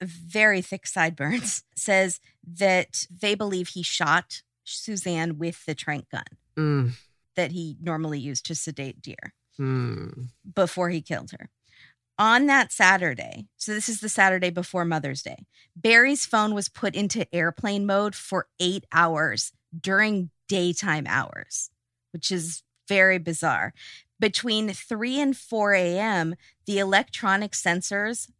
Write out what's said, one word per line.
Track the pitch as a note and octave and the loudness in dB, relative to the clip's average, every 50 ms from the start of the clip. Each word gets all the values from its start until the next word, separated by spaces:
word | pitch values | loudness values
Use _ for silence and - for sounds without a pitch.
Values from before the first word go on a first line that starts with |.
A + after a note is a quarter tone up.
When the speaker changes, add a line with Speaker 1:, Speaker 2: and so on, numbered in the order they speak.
Speaker 1:
very | F#3 F3+ E3 E3+ E3+ E3+ E3+ G#3+ G#3+ G#3+ G3+ F#3+ F#3 | -12 -12 -12 -12 -12 -4 2 4 6 6 6 4 0
thick | - G3 F#3 - - | -4 -8 -10 -10 -6
sideburns | - F#3 E3 E3 E3+ - - D3+ A3 B3 - G#3+ - - - _ | 0 0 0 0 0 -2 -2 -2 -2 -2 -2 -4 -6 -8 -8 _
<laughs> | _ | _
says | - - - G3 F#3+ F#3+ F#3 F3 - _ _ _ _ - | -6 -2 2 4 4 4 2 0 -6 _ _ _ _ -20
that | - E3+ E3+ G3 F#3+ F#3 F3+ - - - - - - | -16 -4 0 2 4 4 4 2 0 -4 -8 -8 -8
they | F3 - - G#3 G#3 | -8 -4 -2 -2 -2
believe | G3+ A3 G3+ F#3+ F#3 F3+ - | 0 -2 -2 -2 -2 -4 -4
he | - F#3 E3+ | -6 -6 -6
shot | - - - E3+ D3 D#3 F3 E3+ - - - - _ _ _ _ | -4 -4 -2 2 2 2 2 2 -2 -8 -16 -16 _ _ _ _
Suzanne | - - - - - G#3+ F#3+ - F#3 F3 D#3+ D#3+ E3+ D#3+ D3 | -14 -12 -12 -10 -8 -8 -6 -4 -2 -2 -2 -2 -2 -4 -4
with | E3 E3+ E3+ - - | -6 -6 -6 -8 -8
the | - D3+ | -10 -8
tranq | - - - D3 C#3+ - _ | -8 -6 -6 -6 -6 -8 _
gun | - G#2+ - - - - _ _ _ D#3 | -10 -10 -10 -12 -14 -20 _ _ _ 0
Speaker 2:
Mm. | D#3 D3+ D3 C#3 B2+ A#2+ B2 - - _ _ _ _ _ _ | 0 2 2 2 2 0 -2 -4 -10 _ _ _ _ _ _
Speaker 1:
that | - F3 - | -4 -4 -2
he | E3+ F3+ E3 D#3+ C#3+ - | -4 -6 -8 -8 -10 -8
normally | D#3+ E3+ D#3+ D#3 D#3+ D#3 D3+ C#3 | -6 -4 -4 -4 -4 -4 -4 -6
used | B2+ C#3+ C3+ - - - | -6 -6 -8 -8 -8 -8
to | E3 | -8
sedate | - - E3 D3 - C#3 C3+ - - | -8 -8 -8 -8 -8 -10 -10 -12 -14
deer | - - - - - - - _ _ _ _ - | -16 -18 -16 -14 -16 -18 -18 _ _ _ _ -6
Speaker 2:
Mm. | C#3 C3 C3 B2+ B2 A#2+ A2 - - - - B2+ B2 B2 - _ _ F#3+ E3 | -2 -2 0 0 -2 -2 -4 -6 -8 -10 -12 -12 -12 -14 -14 _ _ -6 -2
Speaker 1:
before | - F#3 E3+ - F3+ F3+ E3+ | 0 0 0 0 -2 -2 -2
he | F3 D#3+ | -2 -4
killed | D3 - D#3 G#2 - - | -6 -6 -8 -8 -8 -10
her. | - - - - _ _ _ _ _ _ - - _ _ _ _ _ - | -16 -18 -18 -20 _ _ _ _ _ _ -20 -20 _ _ _ _ _ 2
On | G#3 A3 A3+ B3 C#4+ C#4+ | 4 6 6 6 6 6
that | C#4 C4+ A3 D#3+ | 4 4 4 2
Saturday, | - - G3+ F#3 G3 F#3 F3+ D#3 C3 - - A1 G1+ - G3+ - _ - | 2 4 6 6 6 6 2 0 -4 -4 -8 -10 -12 -14 -16 -16 _ -12
so | - G#3+ G#3+ | -8 -8 -6
this | G#3+ G#3+ - | -6 -4 -6
is | A3 G3+ | -6 -6
the | A3 G#3+ | -6 -2
Saturday | - - F#3+ F#3+ F#3 F#3 F3+ F3+ | 2 4 4 4 4 4 0 0
before | E3+ F3+ F3 - - F3+ E3+ | -2 -2 -6 -4 -2 -2 0
Mother's | E3+ E3 D#3 C#3+ C#3+ C3+ C#3 | 0 0 -2 -2 -4 -6 -8
Day, | - - - - - - _ _ _ _ - | -10 -12 -12 -14 -16 -20 _ _ _ _ -8
Barry's | E3+ D#3+ A3+ A#3 A#3 B3 C4+ C#4+ B3+ - | 0 4 6 8 8 8 8 4 2 0
phone | - - A3 G#3+ G#3+ G#3+ | 0 2 2 2 2 2
was | G3+ G3 - | -2 -4 -6
put | - - - G3 E3+ | -6 -4 -4 -2 -2
into | - G#3 F#3+ - A3+ F#3 - - | 0 -2 -2 -2 -2 -4 -2 -2
airplane | F3 E3 E3+ E3 - - G#3 G3+ G3+ G3+ | 0 0 0 -2 -2 -4 -2 -2 -2 0
mode | G3+ G3 G3+ G#3 G#3 G3 | 2 2 2 2 0 -4
for | - - - F#3+ F#3 - _ _ - | -8 -8 -4 -4 -4 -4 _ _ -2
eight | F3+ F3+ F#3+ G3 - - | 0 0 0 -2 -4 -2
hours | - E3 E3+ E3 E3 D3+ D#3 C#3+ G#2 A2+ - - - _ _ _ - E3 | 2 4 4 4 4 2 0 0 0 -2 -6 -8 -10 _ _ _ -14 -8
during | - F#3+ F#3+ G3 G#3+ G#3+ G#3+ G3 F3+ D#3+ - _ _ - | -4 0 2 4 4 4 2 0 -2 -4 -8 _ _ -2
daytime | G3 F#3+ F3 F3 E3 - G3 G3 D3+ D#3 C#3 - | 0 2 2 2 0 0 -2 -2 -2 -2 -2 -2
hours, | F#2 C3 G#2+ - - - - - - - - - _ _ _ _ _ _ _ _ | 0 -2 -2 -2 -6 -14 -14 -10 -8 -8 -8 -10 _ _ _ _ _ _ _ _
which | - E3 - - | -10 -8 -4 -2
is | F#3+ F3+ D#3+ E3+ D#3+ - - _ _ _ _ - | -2 -2 -4 -4 -8 -10 -14 _ _ _ _ 0
very | G3+ G3 F#3+ F#3+ F#3 F#3 | 4 6 6 6 6 4
bizarre. | D#3+ E3+ D#3+ - - D#3 B2 D#2+ F2 - - - - - - - - _ _ - | 0 -2 -4 0 0 2 2 2 0 -4 -6 -10 -18 -20 -20 -20 -20 _ _ -2
Between | G#3+ G#3+ - - - A#3+ G#3+ G#3+ A3 G#3 F#3+ | 0 0 0 0 -2 0 0 0 0 -2 -4
three | - - - A#3 G#3 A3+ B3 B3+ C#4+ | -6 -8 -6 -6 -4 -4 -2 -2 0
and | D4 C4+ C4 - | 0 0 0 -2
four | - - A#3 A3 G#3 G3+ G3+ | -4 -4 -2 0 2 4 4
A | F#3 F3+ F3 F3 F#3+ | 4 4 2 0 0
M, | G#3+ A3+ G3+ F3 E3 D#3+ E3+ - _ _ _ _ _ | 0 0 0 0 0 -2 -4 -6 _ _ _ _ _
the | - G3+ G3 | -2 0 0
electronic | G3 F#3+ G3 G3 - - - - - G3 F#3+ G3 G#3+ G#3 - | 2 4 4 2 2 0 -4 -4 0 2 2 2 0 -2 -6
sensors | - - F3+ F3 F3+ - - G3+ G3+ G#3 A3 A#3+ - - - _ _ | -4 0 0 0 0 -2 -4 -4 -4 -4 -4 -6 -8 -10 -14 _ _